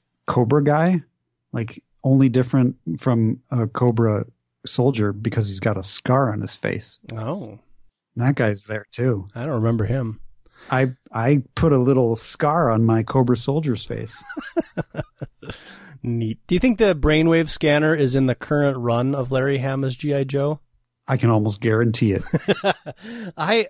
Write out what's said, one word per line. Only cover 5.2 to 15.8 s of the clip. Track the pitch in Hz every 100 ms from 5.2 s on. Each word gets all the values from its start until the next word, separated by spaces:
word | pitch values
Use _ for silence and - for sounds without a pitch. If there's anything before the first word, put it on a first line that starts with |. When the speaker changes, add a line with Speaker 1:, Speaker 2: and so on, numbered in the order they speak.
| 110 117 104
Speaker 1:
he's | 95
got | 110 98
a |
scar | 98 - - 131 131
on | 104
his | 104 -
face. | - - - - -
Speaker 2:
Oh. | 113 110 190 117 104 _ - - _ _ -
Speaker 1:
That | 123
guy's | 139 113 101
there, | - 107 104
too. | - 127 107 95
Speaker 2:
I | 113
don't | 139 123
remember | 113 117
him. | 101 131 117 110 - - _ _ -
Speaker 1:
I, | 131 131 127 _
I | 113 120 147 -
put | - 165
a | 135
little | 123 131 120 113
scar | - - 151 160 135
on | 113 113
my | 113
Cobra | 113 135 123 117
soldier's | - 147 151 113
face. | - 117 110 - - - - - - - - -
<laughs> | - _ - _ - - - -